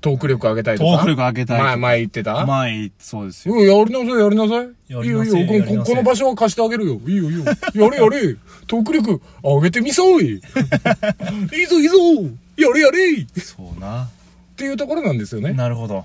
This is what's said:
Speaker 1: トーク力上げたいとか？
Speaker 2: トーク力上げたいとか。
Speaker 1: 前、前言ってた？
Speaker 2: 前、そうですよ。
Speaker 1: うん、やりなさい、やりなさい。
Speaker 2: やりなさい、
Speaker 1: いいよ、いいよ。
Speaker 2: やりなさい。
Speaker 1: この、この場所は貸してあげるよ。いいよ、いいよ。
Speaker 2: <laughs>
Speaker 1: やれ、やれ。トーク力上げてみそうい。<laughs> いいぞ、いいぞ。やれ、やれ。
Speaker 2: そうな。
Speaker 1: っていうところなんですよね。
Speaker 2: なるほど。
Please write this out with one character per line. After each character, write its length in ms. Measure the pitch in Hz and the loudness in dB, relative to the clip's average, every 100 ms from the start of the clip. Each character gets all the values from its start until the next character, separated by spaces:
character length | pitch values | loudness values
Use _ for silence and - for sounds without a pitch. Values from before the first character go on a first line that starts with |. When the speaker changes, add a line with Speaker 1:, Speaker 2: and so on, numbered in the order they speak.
Speaker 1:
ト 100 | 156 | -2
ー 80 | 135 | -2
ク 100 | 143 | 0
力 200 | 120 110 | 0 0
上 60 | |
げ 80 | 110 | -2
た 120 | 113 | -2
い 20 | 107 | 0
と 80 | |
か？ 60 | 160 | 2
Speaker 2:
ト 80 | 170 | 4
ー 40 | |
ク 40 | 175 | 2
力 140 | 143 | 0
上 100 | 123 | -2
げ 140 | 120 120 | -4 -4
た 80 | |
い 20 | 120 | 0
と 60 | |
か。 60 | 139 | 0
Speaker 1:
前、 60 | 120 | 0
前 220 | 123 117 | 0 0
言 80 | 113 | -2
っ 20 | |
て 120 | - | -6
た？ 220 | 104 113 | -6 -4
Speaker 2:
前、 480 | 175 135 127 107 104 _ | -2 -2 -2 -6 -10 _
そ 240 | - 110 | -14 -12
う 40 | 98 | -12
で 60 | |
す 160 | - 170 | -10 -4
よ。 60 | |
Speaker 1:
う 100 | 233 | 4
ん、 20 | 202 | 6
や 180 | 202 | 6
り 60 | 220 | 4
な 100 | 254 | 0
さ 40 | |
い、 180 | 240 247 | -2 2
や 60 | 208 | 2
り 80 | 214 | 2
な 100 | 214 | 0
さ 80 | 233 | -2
い。 300 | 247 - _ | -4 -14 _
Speaker 2:
や 100 | 123 | -8
り 80 | 117 | -4
な 100 | 220 | -2
さ 140 | 220 190 | 0 0
い、 40 | |
Speaker 1:
い 20 | 180 | 2
い 40 | |
よ、 40 | |
い 20 | 214 | 0
い 0 | |
よ。 0 | |
Speaker 2:
や 60 | |
り 0 | |
な 20 | |
さ 0 | |
い。 0 | |
Speaker 1:
こ 100 | 196 208 | 0 -2
の、 80 | 196 | 0
こ 80 | |
の 80 | 240 | 0
場 120 | 240 | 2
所 140 | 233 262 | 2 0
は 60 | |
貸 180 | 226 226 | 0 -2
し 20 | - | 0
て 40 | |
あ 80 | 226 | -2
げ 80 | 226 | 0
る 80 | |
よ。 160 | 196 113 120 | -4 -4 -4
い 60 | |
い 40 | 196 | -2
よ、 140 | 160 | -2
い 40 | |
い 40 | 170 | -4
よ。 60 | |
Speaker 2:
<laughs> 280 | 156 - - | -4 -4 -4
Speaker 1:
や 140 | 208 214 | 2 2
れ、 80 | 277 | 4
や 120 | 220 | 2
れ。 260 | 277 202 107 - - - | 2 -2 -4 -14 -20 -6
ト 120 | 233 | -4
ー 60 | |
ク 80 | 220 | 0
力 300 | 320 220 185 - - | 0 0 -2 -6 -8
上 180 | 139 143 | 0 2
げ 80 | 170 | 2
て 100 | 170 | 0
み 140 | 240 | -2
そ 240 | 285 370 349 | 2 4 4
う 40 | |
い。 120 | 156 101 | 2 -4
<laughs> 1200 | - - 220 - - 214 208 196 180 208 190 311 | -6 -4 0 0 0 -2 -2 -4 -6 -6 -6 -4
い 60 | |
い 40 | 349 | 0
ぞ、 120 | 349 | 2
い 80 | 302 | 4
い 20 | |
ぞ。 80 | 370 339 302 165 117 _ - | 4 6 2 0 -10 _ 0
や 120 | 294 | 2
れ、 120 | 285 | 4
や 80 | 294 | 2
れ。 500 | 339 370 277 123 - | 4 0 0 -4 -12
Speaker 2:
そ 320 | - - 90 | -14 -20 -18
う 60 | 85 | -14
な。 220 | 95 117 | -10 -10
Speaker 1:
っ 60 | 127 - _ _ _ - | -10 -14 _ _ _ -10
て 80 | |
い 80 | 277 | -8
う 40 | 277 | -6
と 100 | 277 | -4
こ 100 | 311 | -2
ろ 40 | |
な 120 | 262 | -2
ん 20 | 131 | -2
で 80 | |
す 100 | 104 110 | -6 -6
よ 40 | |
ね。 140 | 131 | -4
Speaker 2:
な 120 | 135 123 | -2 -2
る 40 | |
ほ 140 | 117 113 | -4 -6
ど。 160 | 98 | -8